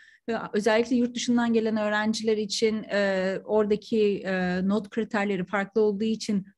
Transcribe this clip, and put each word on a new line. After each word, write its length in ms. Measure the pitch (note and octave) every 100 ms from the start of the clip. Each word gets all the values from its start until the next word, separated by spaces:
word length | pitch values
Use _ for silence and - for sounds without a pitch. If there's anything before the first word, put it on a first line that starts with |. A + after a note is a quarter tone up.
| - _ -
Ve 80 | A3+ -
özellikle 440 | G#3 G#3+ A3 A#3 B3
yurt 180 | A#3+
dışından 380 | A#3+ - A#3+ A#3
gelen 240 | A3+ A3 A3
öğrenciler 600 | G#3 G#3+ A3 A3 A3 G#3+
için, 460 | G#3 - A3 G#3+
e, 580 | - G3+ G3+ F#3+ F#3 F#3+
oradaki, 800 | - G#3+ G#3 G#3+ - A3+ G#3 G3 F#3
e, 340 | F#3+ F3+ F#3 F#3+
not 220 | G#3 G3+
kriterleri 540 | - G#3+ G#3+ G3+ F#3+
farklı 360 | F3+ G#3 G3 A3
olduğu 240 | G#3+ G3
için 420 | A3 A3 - G3+ F#3+